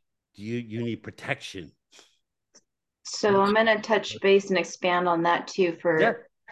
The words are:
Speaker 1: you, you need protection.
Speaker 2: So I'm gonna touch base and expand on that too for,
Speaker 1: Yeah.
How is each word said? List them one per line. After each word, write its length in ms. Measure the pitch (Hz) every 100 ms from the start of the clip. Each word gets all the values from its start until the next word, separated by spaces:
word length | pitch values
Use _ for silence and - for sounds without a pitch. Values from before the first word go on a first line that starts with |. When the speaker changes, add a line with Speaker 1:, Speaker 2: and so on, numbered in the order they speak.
| _ _ _
Speaker 1:
you, 220 | - 107 120
you 240 | 117 113
need 200 | 117 110
protection. 680 | 107 - - 147 - 95 82 _ _ - _ _ _ _ _ _ _ _ _ _
Speaker 2:
So 360 | - - 208 196
I'm 140 | 196
gonna 260 | 214 226 208
touch 380 | 220 202 - -
base 280 | 196 196 196
and 80 | 180
expand 500 | 165 - 180 180 180
on 160 | 170
that 240 | 170 165 -
too 300 | - 175 165
for, 200 | 175 160
Speaker 1:
Yeah. 140 | 220 - - _ -